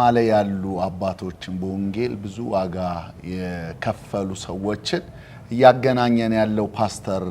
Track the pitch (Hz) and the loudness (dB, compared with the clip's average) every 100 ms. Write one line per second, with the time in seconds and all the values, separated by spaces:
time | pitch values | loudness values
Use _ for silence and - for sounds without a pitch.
0 | 123 120 113 107 101 95 95 92 92 90 | 6 6 6 4 2 -2 -4 -2 -4 -2
1 | 95 90 92 82 - 92 92 95 98 98 | -4 -4 -8 -10 -8 -6 -4 -4 -4 -2
2 | 123 110 101 95 117 101 92 92 90 85 | -4 -4 -8 -8 -2 -2 -2 -2 -4 -4
3 | 82 - 85 92 90 87 82 82 113 107 | -8 -12 -8 -6 -6 -6 -8 -6 -4 -4
4 | - 104 95 95 - 95 101 104 - 175 | -4 -4 -4 -6 -8 -6 -4 -4 -2 -4
5 | - - - - - 120 127 131 131 123 | -4 -14 -18 -18 -6 6 8 8 4 4
6 | 120 120 113 110 110 107 101 - 107 - | 4 4 4 2 2 2 -2 0 -2 -2
7 | - 95 90 | -4 -4 -4